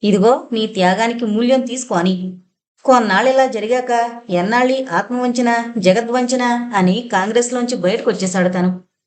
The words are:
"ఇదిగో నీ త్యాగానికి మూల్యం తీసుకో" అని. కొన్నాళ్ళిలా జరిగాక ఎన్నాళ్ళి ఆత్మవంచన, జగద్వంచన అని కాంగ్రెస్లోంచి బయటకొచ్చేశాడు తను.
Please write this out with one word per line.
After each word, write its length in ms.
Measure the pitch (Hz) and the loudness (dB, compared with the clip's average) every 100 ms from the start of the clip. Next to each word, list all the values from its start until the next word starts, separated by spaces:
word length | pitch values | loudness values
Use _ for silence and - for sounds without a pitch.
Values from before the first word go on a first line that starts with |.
"ఇదిగో 440 | 208 196 202 277 - | 2 4 4 2 0
నీ 140 | 220 214 | -4 -4
త్యాగానికి 580 | 190 180 185 226 233 226 | 0 0 2 0 -2 -2
మూల్యం 360 | 208 240 262 | 0 2 2
తీసుకో" 340 | 233 247 - 190 | 0 -6 -4 -2
అని. 420 | 180 185 185 - _ _ _ _ - | 0 -2 -4 -10 _ _ _ _ 2
కొన్నాళ్ళిలా 600 | 254 220 190 247 262 262 | 4 4 2 2 2 2
జరిగాక 640 | 214 208 247 247 233 233 233 - | 0 -2 -2 0 0 -2 -6 -4
ఎన్నాళ్ళి 560 | 180 180 240 254 262 262 | -2 0 0 2 0 -2
ఆత్మవంచన, 720 | 170 202 247 247 240 233 233 233 233 | -4 -2 -2 -2 0 0 0 -2 0
జగద్వంచన 680 | 180 190 233 247 247 254 240 240 240 214 | 2 2 0 -2 -2 0 0 -2 -2 0
అని 340 | 185 196 240 | 2 0 -2
కాంగ్రెస్లోంచి 640 | 196 196 220 240 247 240 247 | -2 0 0 0 -2 -4 -2
బయటకొచ్చేశాడు 760 | 180 226 - 180 185 185 180 | -2 0 -2 -2 -2 0 0
తను. 440 | 185 180 185 _ _ | 2 -2 -2 _ _